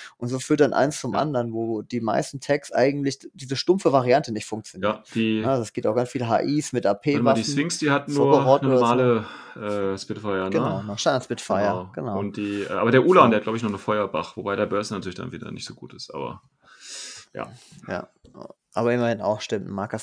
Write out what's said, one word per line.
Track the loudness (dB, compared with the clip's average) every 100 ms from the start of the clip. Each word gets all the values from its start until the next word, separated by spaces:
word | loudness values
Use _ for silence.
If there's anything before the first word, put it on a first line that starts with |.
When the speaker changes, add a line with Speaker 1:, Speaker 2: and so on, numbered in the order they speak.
| -20 -10
Speaker 1:
Und | -6
so | -4
führt | 0 4
dann | 4
eins | 4 2 0
zum | -4
Speaker 2:
Ja. | -2
Speaker 1:
anderen, | -2 -2 -2
wo | -4 -4 -4
die | -6 -4
meisten | -2 -2 -2 -6
Tags | -2 -2 -2
eigentlich | 2 2 2 -2 -4
d-, | -12 -14
diese | -8 -2
stumpfe | 0 2 4
Variante | 4 4 4 2
nicht | -6 -6
funktioniert. | -10 -10 -2 -2
Speaker 2:
Ja, | -2 -4
die | -2 0 2
Speaker 1:
Ja, | 2
also | 0
es | -2
geht | -2 0
auch |
ganz | 0 0
viel | -2 0
H | 2
Is | 2 -2 -2
mit | 0 0
Speaker 2:
Warte | 0 0
mal, | 2 4 4
die |
Speaker 1:
A |
P-Waffen, |
Speaker 2:
Sphinx, | 2 -2 -2 -2
die | 2
hat | 0 0
nur | 2 6
Speaker 1:
Soborot | 6 6 4
Speaker 2:
eine | 6
Speaker 1:
oder | 4
so. | 4 4
Speaker 2:
normale, | 4 2 -2 -14 -18 -10 -4 -2 -2
äh, | -4
Spitfire, | -8 -8 -4 -2 -2
ne? |
Speaker 1:
Genau, | -2 -2 -4
eine | -6 -4
Standard-Spitfire, | -2 -2 -2 -8 -2 0
Speaker 2:
Genau. | 0 -2 -6
Speaker 1:
genau. | -10 -6 -4
Speaker 2:
Und | -4 -4
die, | -6 -4
äh, | -4
aber | 0 4
der | 6 8
Ulan, | 8 6
Speaker 1:
So. |
Speaker 2:
der | 4
hat, |
glaub | 0 -2
ich, |
noch | -2
eine | -4
Feuerbach, | -2 -2 -2 -4 -6 -8
wobei | -4 -2
der | 0
Burst | -2 -4
natürlich | -6 -8 -10
dann | -10
wieder | -12 -12
nicht | -12 -12
so | -16
gut | -18
ist, | -18 -14
aber | -10 -10 -10 _ _ _ -20 -18 -14 -14 -18 -14 -12
ja. | -12 -14 -20 -18 -8
Speaker 1:
Ja. | -8 -8 _ _ -20 -20 -20 _ -2
Aber | 0
immerhin | 2 0 0
auch | -2 -2
stimmt, | -4 -6 -4
ein |
Marker | -6 -6 -4